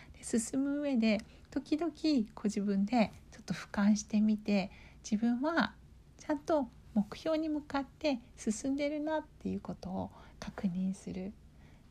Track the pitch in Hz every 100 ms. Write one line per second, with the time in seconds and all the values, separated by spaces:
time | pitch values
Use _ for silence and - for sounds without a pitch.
0 | - - - 233 226 269 277 285 294 262
1 | 226 208 - - - 294 - 302 330 -
2 | 320 285 208 - 214 208 202 196 202 247
3 | 208 - - - - 170 - - 202 208
4 | - 214 214 214 - 202 190 - - -
5 | - 208 233 240 294 330 - - - -
6 | - - - 302 - 320 254 - - 220
7 | 196 - 320 311 320 302 294 277 269 -
8 | 311 262 - - - 208 277 277 285 302
9 | 302 311 311 - 190 190 - 180 180 190
10 | 185 - - - - - 202 175 185 190
11 | - 180 190 - - - - - -